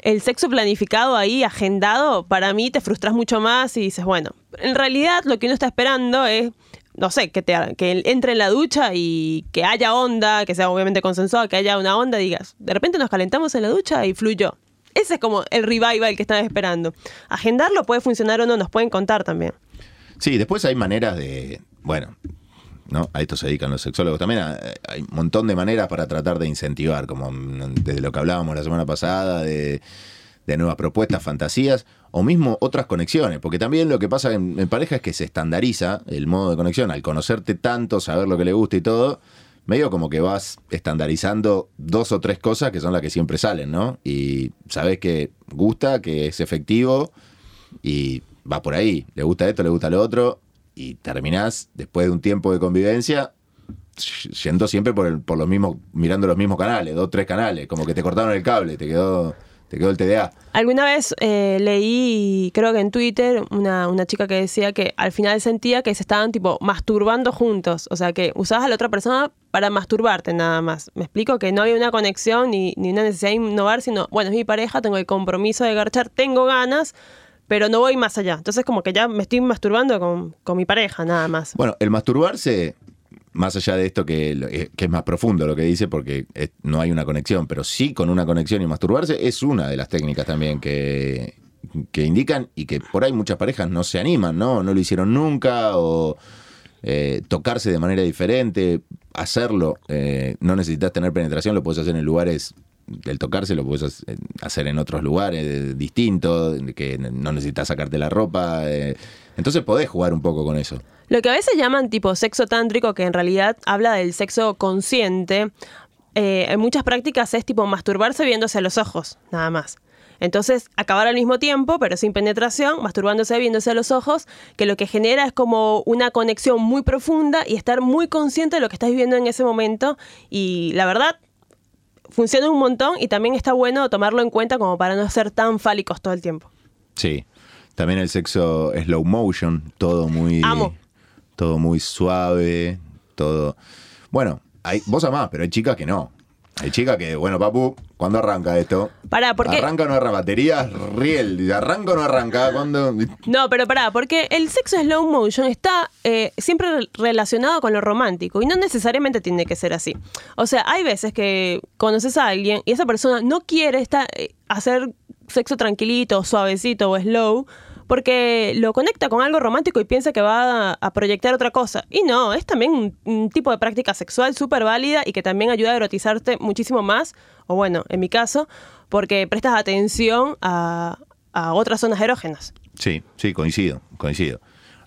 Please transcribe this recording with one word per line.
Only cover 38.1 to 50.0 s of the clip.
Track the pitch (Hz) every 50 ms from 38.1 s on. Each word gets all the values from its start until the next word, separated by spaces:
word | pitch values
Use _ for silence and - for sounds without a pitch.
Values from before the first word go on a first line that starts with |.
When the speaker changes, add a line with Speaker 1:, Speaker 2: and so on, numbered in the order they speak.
| 78 87 98 98
Speaker 2:
lo | 90
que | 85 87
le | 90 95
gusta | 110 110 - -
y | 92 82
todo, | 113 113 117 123 135 - - _ _ - - - _ _ _ _
medio | - 107 131 147 131
como | 95 87 82 76
que | 71 78
vas | 82 92 98 98 - - - - _ -
estandarizando | - 85 - 82 80 78 76 76 80 80 - 95 107 107 107 107 101 95 - - _ -
dos | 71 80 82 113 117 - 110
o | 92
tres | - 92 98 -
cosas | - 113 113 - 147 127 95
que | 87
son | 73 87 90
las | 87
que | 73 80
siempre | - 87 82 - 76 78
salen, | - 107 98 80 69 71
¿no? | 76 87 107 127 127 - -
Y | 73 69 69 69 69 69 67 65 64 - _ - -
sabés | - 78 76 90 95 92
que | - 90 82 78 73 - _ _ _ -
gusta, | 71 69 95 107 113 - - 135 135 120 87
que | 85 78 76 76
es | 76 - -
efectivo, | 85 - 87 78 71 - 107 117 123 127 131 135 151 165 _ _ - - _ _ - - - - - - - - -
y | - 73 71 69 67 65 64 - - - _ - -
va | 71 73
por | - 78 71
ahí, | 85 104 110 92 73 65 - -
le | - 73
gusta | 80 87 - 90 98
esto, | 110 - 90
le | 82
gusta | 85 82 76 80
lo | 87 95